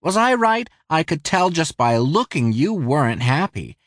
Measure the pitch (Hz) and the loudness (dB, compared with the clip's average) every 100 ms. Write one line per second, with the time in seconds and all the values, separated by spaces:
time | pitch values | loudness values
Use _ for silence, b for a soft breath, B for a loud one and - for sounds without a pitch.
0 | - 196 240 254 226 220 240 _ _ 160 | -2 0 0 2 0 0 -4 _ _ -2
1 | 160 160 - 190 180 170 160 - 120 117 | -2 -4 -2 0 2 0 -4 0 0 2
2 | 123 180 247 156 117 110 165 214 123 147 | 2 0 -2 0 0 2 0 0 0 0
3 | 123 120 123 135 196 101 73 - | 0 0 0 0 -2 -6 -12 -16